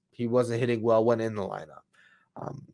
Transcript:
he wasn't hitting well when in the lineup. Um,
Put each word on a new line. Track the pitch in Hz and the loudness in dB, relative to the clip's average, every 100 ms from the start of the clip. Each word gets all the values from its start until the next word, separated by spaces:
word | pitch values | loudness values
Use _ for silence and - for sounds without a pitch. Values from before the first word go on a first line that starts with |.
| _ | _
he | - 117 | -8 0
wasn't | 123 117 117 | 0 0 0
hitting | 120 120 | 0 0
well | 113 113 117 | 4 4 4
when | 113 | 2
in | 113 107 | 0 -4
the | |
lineup. | 95 98 - - _ _ _ _ _ - | -6 -8 -12 -20 _ _ _ _ _ -14
Um, | - - - | -12 -12 -16